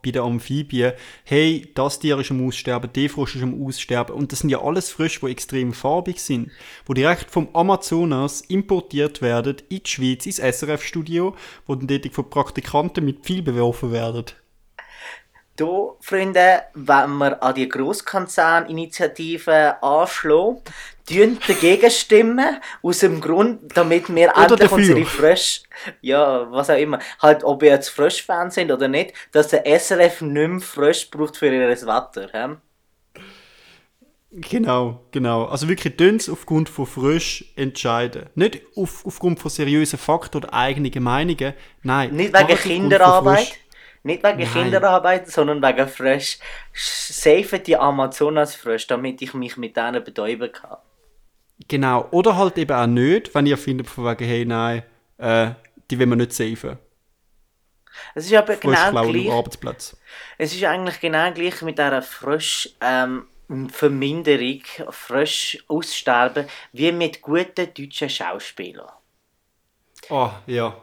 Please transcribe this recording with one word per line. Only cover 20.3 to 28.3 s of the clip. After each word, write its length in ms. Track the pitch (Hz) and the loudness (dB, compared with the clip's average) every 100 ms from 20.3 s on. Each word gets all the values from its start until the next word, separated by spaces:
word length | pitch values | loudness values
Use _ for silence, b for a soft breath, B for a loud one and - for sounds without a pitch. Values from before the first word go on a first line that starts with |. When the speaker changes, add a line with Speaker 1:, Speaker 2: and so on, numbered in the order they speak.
| 151 202 254 - B B B - | 2 2 -4 -14 B B B -4
Speaker 2:
tun 300 | 175 226 247 - | 4 4 4 0
dagegen 440 | 185 170 190 226 | 2 4 6 6
stimmen, 680 | 226 - 214 226 247 302 277 B B | 4 4 6 6 2 0 -2 B B
aus 180 | 175 175 | -4 2
dem 220 | 190 160 | 2 2
Grund, 400 | 151 165 226 233 151 | 0 2 2 0 -2
damit 400 | 175 165 170 170 | 0 4 2 2
wir 180 | 165 170 | 4 6
Speaker 1:
Oder 100 | - | 8
Speaker 2:
endlich 180 | 175 226 | 8 8
Speaker 1:
dafür. 180 | 202 190 | 6 6
Speaker 2:
unsere 280 | 196 147 160 | 6 6 2
Frösche, 560 | - 156 180 - - _ B B - | 2 4 4 2 -6 _ B B -10
ja, 500 | 123 139 143 131 120 | -2 2 2 0 -2
was 180 | 127 143 | -4 2
auch 80 | 139 | 2
immer, 220 | 151 139 B B | 2 -2 B B
halt, 240 | 151 151 135 | 6 6 2
ob 180 | 139 | 4
ihr 60 | 151 | 6
jetzt 180 | 139 - | 6 2
Frösch-Fans 680 | - 151 - - | 0 0 0 -4